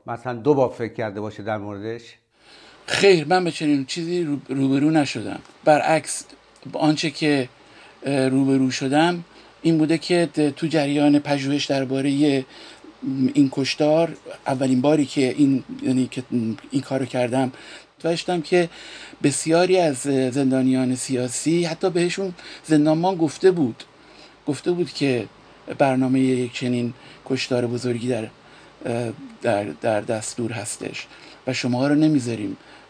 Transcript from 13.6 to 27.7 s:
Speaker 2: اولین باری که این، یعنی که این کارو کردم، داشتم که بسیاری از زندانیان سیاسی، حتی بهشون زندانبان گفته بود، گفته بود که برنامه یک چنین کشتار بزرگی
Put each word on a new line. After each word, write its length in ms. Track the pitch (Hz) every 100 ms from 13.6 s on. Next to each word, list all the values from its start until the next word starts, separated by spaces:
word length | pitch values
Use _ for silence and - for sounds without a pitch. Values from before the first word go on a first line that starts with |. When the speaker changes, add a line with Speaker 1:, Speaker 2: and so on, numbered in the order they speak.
| 131 - 151 156 165 - - - -
Speaker 2:
اولین 340 | 131 131 127
باری 260 | 139 156 135
که 280 | 147 127 147
این، 260 | 139 131 - -
یعنی 240 | 123 127 123
که 160 | - 123 120 113 107 -
این 120 | 139
کارو 220 | - 135
کردم، 480 | 123 127 123 127 127 - - - - _
داشتم 420 | 165 170 - 180
که 260 | 147 180 165 - - - - -
بسیاری 560 | 151 135 156 165 180 185
از 180 | 170 139 143 135 131
زندانیان 640 | 131 135 131 131 131 127
سیاسی، 720 | 127 - 127 123 - 151 170
حتی 260 | 170 160 190
بهشون 440 | 170 175 175 190 175 - -
زندانبان 520 | - 156 151 160 180 185
گفته 340 | 160 - 185
بود، 340 | 170 127 110 - - - - - - -
گفته 260 | 135 -
بود 200 | 175 156
که 340 | - 143 120 101 - - - - -
برنامه 420 | 139 131 131 131
یک 320 | 131 127 120
چنین 420 | - 123 123 120 117 - - -
کشتار 400 | 131 - 123
بزرگی 420 | 120